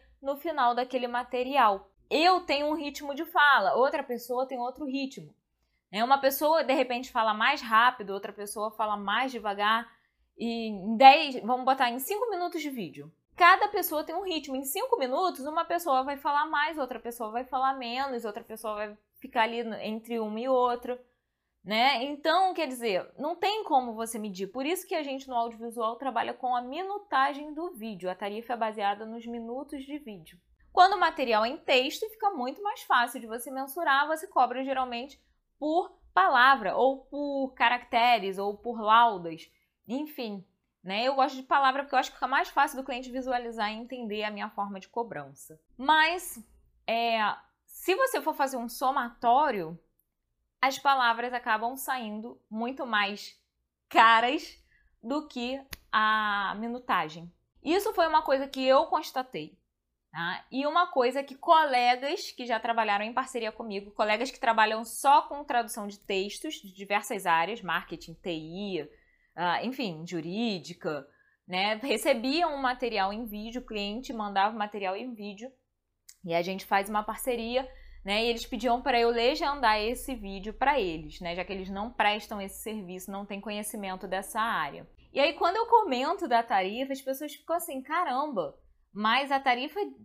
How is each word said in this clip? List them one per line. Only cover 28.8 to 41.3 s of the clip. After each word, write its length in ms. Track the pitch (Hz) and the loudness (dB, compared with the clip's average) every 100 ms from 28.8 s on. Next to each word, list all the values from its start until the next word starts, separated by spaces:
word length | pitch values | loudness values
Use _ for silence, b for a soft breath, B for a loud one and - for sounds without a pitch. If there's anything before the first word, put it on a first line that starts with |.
| 202 202 220 | -2 -2 -8
nos 200 | 233 233 | -12 -10
minutos 580 | 233 226 247 285 285 | -10 -8 -10 -10 -12
de 140 | 269 294 | -10 -12
vídeo. 420 | 262 196 156 - _ _ _ | -12 -16 -18 -20 _ _ _
Quando 220 | - 370 | 6 8
o 60 | 392 | 8
material 440 | 330 - 247 214 | 0 0 2 2
é 60 | 226 | 2
em 80 | 302 | -2
texto, 520 | - 254 269 - 440 | 2 4 4 -4 -8
fica 180 | - 415 | -2 -2
muito 340 | 339 247 311 | -2 -6 -4
mais 200 | 415 427 | -6 -6
fácil 360 | - 262 247 262 | 2 4 4 -2
de 80 | 220 | -8
você 240 | 220 294 | -10 -8
mensurar. 560 | 262 269 349 320 269 302 | -8 -8 -2 2 2 2
Você 180 | 311 392 | -2 0
cobra 360 | 330 240 247 | 2 2 2
geralmente 560 | 269 262 254 233 277 - _ _ _ _ | -2 -2 -2 -6 -10 -16 _ _ _ _
por 400 | 302 330 381 - _ | 0 0 0 -10 _
palavra, 640 | - 370 262 254 269 190 165 | 2 4 6 6 6 2 4
ou 220 | 254 269 | 2 2
por 540 | - 285 285 277 262 | -8 -8 -4 -2 -4
caracteres, 840 | - 240 240 - 240 240 233 196 190 | 2 2 2 0 2 4 4 2 -4
ou 200 | 202 202 | -4 -4
por 220 | 240 226 | -8 -4
laudas, 720 | 208 226 240 196 170 160 - _ _ _ - | 6 8 6 2 -8 -10 -16 _ _ _ -10
enfim. 600 | 254 302 - 226 202 180 _ _ _ | -8 -8 -8 -8 -8 -14 _ _ _
Né? 220 | 175 202 | -6 -2
Eu 120 | 254 269 | 0 2
gosto 200 | 269 | 0